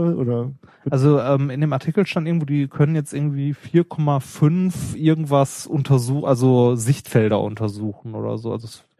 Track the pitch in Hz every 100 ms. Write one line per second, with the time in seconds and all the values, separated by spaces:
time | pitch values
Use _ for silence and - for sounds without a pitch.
0 | 170 - 120 120 127 135 _ _ 139 135
1 | 143 143 123 139 139 131 151 135 160 202
2 | 185 185 160 170 143 143 135 - 147 160
3 | 147 143 147 139 143 139 - 170 170 -
4 | 147 139 - - 151 180 185 - - -
5 | 156 160 147 143 139 - - 135 135 135
6 | 120 143 143 123 131 123 123 123 113 143
7 | - 120 107 104 104 107 107 104 107 101
8 | 117 107 110 110 117 113 113 - _ _